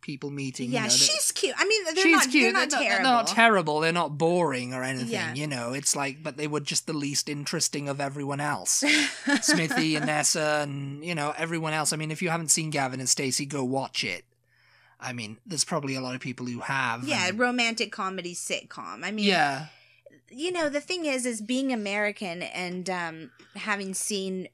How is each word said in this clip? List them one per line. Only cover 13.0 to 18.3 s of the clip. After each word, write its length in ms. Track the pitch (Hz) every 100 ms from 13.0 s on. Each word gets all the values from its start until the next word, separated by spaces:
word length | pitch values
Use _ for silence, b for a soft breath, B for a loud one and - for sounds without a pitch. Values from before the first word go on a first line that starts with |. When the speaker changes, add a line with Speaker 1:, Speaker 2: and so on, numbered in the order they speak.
Speaker 1:
and 80 | 123
Stacey, 360 | - 139 127 143
go 180 | 143
watch 400 | 127 135 131 -
it. 200 | 117 87 - _ b b b b b b
I 120 | 127
mean, 260 | 123 107 110 -
there's 200 | 156 -
probably 300 | 165 143 131
a 60 |
lot 140 | 127 127
of 60 |
people 240 | 139 123 123
who 140 | 120
have, 440 | - 135 127 117 269
Speaker 2:
Yeah, 220 | 247 180
Speaker 1:
and 100 | 208
Speaker 2:
romantic 540 | 247 247 233 226 208
comedy 420 | - 190 190 175